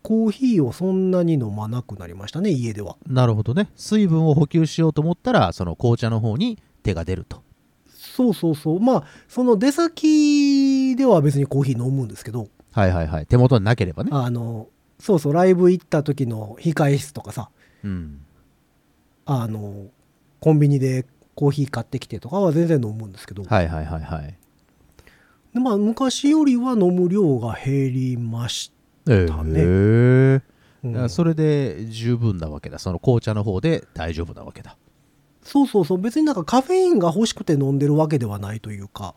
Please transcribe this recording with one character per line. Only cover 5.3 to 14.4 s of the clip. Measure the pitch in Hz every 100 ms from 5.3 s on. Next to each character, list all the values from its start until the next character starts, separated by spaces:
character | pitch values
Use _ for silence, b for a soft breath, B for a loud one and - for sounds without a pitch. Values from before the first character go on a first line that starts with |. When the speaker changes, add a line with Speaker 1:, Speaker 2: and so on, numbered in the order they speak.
Speaker 2:
ら、 | 220 92
そ | -
の | 87
紅 | 80 120 117
茶 | 113
の | 113
方 | 110 110
に | 233 220 b _
手 | -
が | 90
出 | 85
る | 92 -
と。 | - _ _ _ _ _
Speaker 1:
そ | - - - 247
う |
そ | 175 170
う |
そ | 151 160
う。 | 175
ま | 240 214
あ、 | B B B
そ | -
の | 254 208
出 | 254
先 | 285 339 330 311 302 294 294 285 277 269 269 262
で | 247
は | 262 180
別 | 143 139
に |
コ | 139 139
ー |
ヒ | 131
ー | 120
飲 | 123
む | 135
ん | 113
で |
す | -
け | -
ど。 | 120 107 _ _
Speaker 2:
は | - 95
い |
は | 87
い | 82
は | 80
い。 |
手 | 76 123
元 | 127 120
に |
な | 98
け | 120
れ | 92
ば | 80
ね。 | 214
Speaker 1:
あ | 143 123
の、 | 120